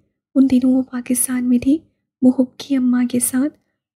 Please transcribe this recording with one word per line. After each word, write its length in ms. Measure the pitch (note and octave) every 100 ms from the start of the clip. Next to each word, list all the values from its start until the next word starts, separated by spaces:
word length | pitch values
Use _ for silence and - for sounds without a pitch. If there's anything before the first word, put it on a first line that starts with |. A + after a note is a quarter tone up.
| _ _ _ C#4+
उन 120 | C4+
दिनों 260 | B3+ B3+
वो 80 | B3+
पाकिस्तान 640 | B3+ B3+ B3 B3 - B3+
में 160 | B3 B3
थी, 240 | B3+ D#4+ - _ _ _
मुहब 340 | B3+ B3+ B3+ -
की 160 | - C4+
अम्मा 300 | B3+ B3 B3
के 140 | B3
साथ। 300 | B3 B3+ C#4+ - _ _ _